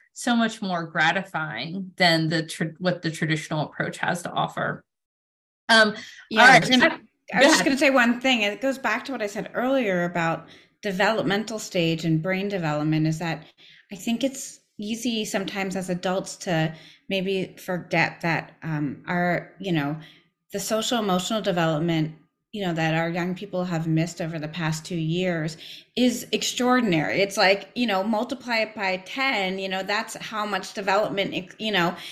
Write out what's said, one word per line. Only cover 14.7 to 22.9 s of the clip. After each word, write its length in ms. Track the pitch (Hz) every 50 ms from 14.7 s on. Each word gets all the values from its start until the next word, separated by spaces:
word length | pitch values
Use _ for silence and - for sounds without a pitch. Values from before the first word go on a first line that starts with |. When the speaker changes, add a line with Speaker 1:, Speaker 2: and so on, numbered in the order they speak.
| _ -
Speaker 2:
easy 460 | 208 208 226 226 - 240 226 214 214
sometimes 520 | - - 196 190 190 - 196 196 190 185
as 120 | 190 180 185
adults 480 | 180 180 - 185 185 190 185 - -
to 380 | - - 196 165 160 156 160 - - - - - _ _ -
maybe 460 | 196 190 180 196 196 185 180 - - -
forget 640 | - - 180 165 - - 175 165 151 - - -
that, 360 | - 165 156 135 - - - -
um, 400 | - 160 156 147 151 131 - - -
our, 460 | - 180 175 175 175 170 - - - - -
you 120 | 190 190
know, 240 | 165 151 139 143 156 156 - - - _ _ _ _ _ _ _
the 80 | - 196
social 380 | 196 - 220 220 220 - 254 233
emotional 420 | 214 196 180 185 185 - 226 214
development, 720 | 196 202 175 175 165 160 160 151 165 170 165 160 156 156 - - _ _ _ _ _ _
you 140 | - 208 190
know, 80 | 175 160
that 200 | 160 160 160